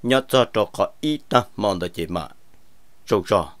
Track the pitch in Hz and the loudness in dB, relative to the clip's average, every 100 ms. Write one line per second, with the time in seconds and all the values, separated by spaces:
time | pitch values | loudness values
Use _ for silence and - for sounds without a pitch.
0 | 120 131 131 135 117 110 104 - 98 - | 2 0 2 2 2 0 -2 0 -4 -2
1 | 151 151 - 123 110 - 104 95 87 - | -4 -4 2 0 0 -4 -2 -2 -6 -6
2 | 85 87 76 - - - - - - - | -6 -6 -8 -16 -20 -20 -20 -20 -20 -20
3 | - 107 95 98 82 - | -2 -2 2 0 0 -12